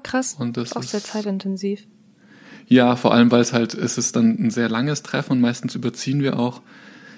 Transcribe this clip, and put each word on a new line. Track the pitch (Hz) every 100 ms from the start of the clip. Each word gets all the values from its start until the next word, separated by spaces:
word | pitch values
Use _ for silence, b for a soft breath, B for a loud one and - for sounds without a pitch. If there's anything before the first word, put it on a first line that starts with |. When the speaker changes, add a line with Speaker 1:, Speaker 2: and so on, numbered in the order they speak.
Speaker 1:
krass. | - 254 262 -
Speaker 2:
Und | - 120
das | 226 -
Speaker 1:
Auch |
sehr | 123 208
Speaker 2:
ist | -
Speaker 1:
zeitintensiv. | 214 208 190 196 190 196 202 - _ _ B B B B B B
Speaker 2:
Ja, | 127 123
vor | 123 117
allem, | 113 120
weil | 120
es | 120
halt, | 120 113
es | - 120 -
ist | -
dann | 123 113 113
ein | 113
sehr | 113 117
langes | 113 143 147
Treffen | - 139 139
und | 131
meistens | 120 120 -
überziehen | 123 120 - - 143
wir | 139 -
auch, | 120 123 B B B B B